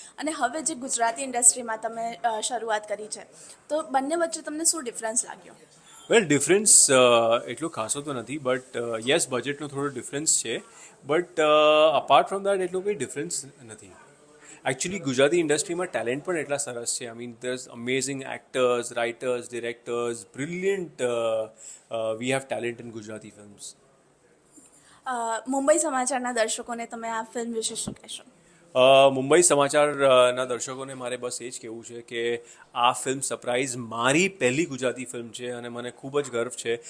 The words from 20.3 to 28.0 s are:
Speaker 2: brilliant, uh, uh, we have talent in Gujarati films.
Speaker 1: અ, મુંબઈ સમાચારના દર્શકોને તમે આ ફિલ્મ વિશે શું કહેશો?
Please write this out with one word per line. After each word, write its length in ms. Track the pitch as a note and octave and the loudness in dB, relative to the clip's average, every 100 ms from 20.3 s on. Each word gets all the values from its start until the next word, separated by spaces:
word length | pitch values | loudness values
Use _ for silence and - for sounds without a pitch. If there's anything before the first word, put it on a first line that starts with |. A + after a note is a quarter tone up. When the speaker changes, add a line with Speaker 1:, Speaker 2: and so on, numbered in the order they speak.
| - | -10
Speaker 2:
brilliant, 680 | D3 F3 F#3+ G3 E3 - | -8 -4 -2 -2 -4 -4
uh, 440 | B2 A#2+ A#2 A2 A2 - - - - | -2 0 0 -2 -4 -10 -20 -20 -10
uh, 300 | A2+ A2 A2 | -6 -4 -4
we 80 | B2+ | -2
have 180 | C3+ C3 | -2 -2
talent 280 | A2+ A#2+ A#2 | -6 -6 -8
in 120 | A#2+ | -12
Gujarati 340 | A2+ G#2+ G#2+ G#2+ | -14 -12 -14 -16
films. 500 | G#2 G#2 G2+ - - _ _ _ _ _ _ _ - - _ _ _ - | -20 -20 -20 -20 -20 _ _ _ _ _ _ _ -20 -20 _ _ _ -8
Speaker 1:
અ, 40 | B3 A3+ A3+ - | -4 -4 -4 -2
મુંબઈ 300 | C4+ C#4 D#4 | 0 4 4
સમાચારના 540 | E4 C4 B3+ C4 B3 | 2 0 -2 -2 -4
દર્શકોને 540 | A#3+ A3 A3+ A#3+ A#3 A3+ | 0 0 -2 -8 -10 -10
તમે 220 | A#3 A3+ | -10 -6
આ 140 | A3+ | -6
ફિલ્મ 300 | A#3 B3 A#3 | -6 -8 -6
વિશે 220 | A3+ A3 | -4 -4
શું 200 | A3+ - | -6 -8
કહેશો? 300 | G#3+ | -10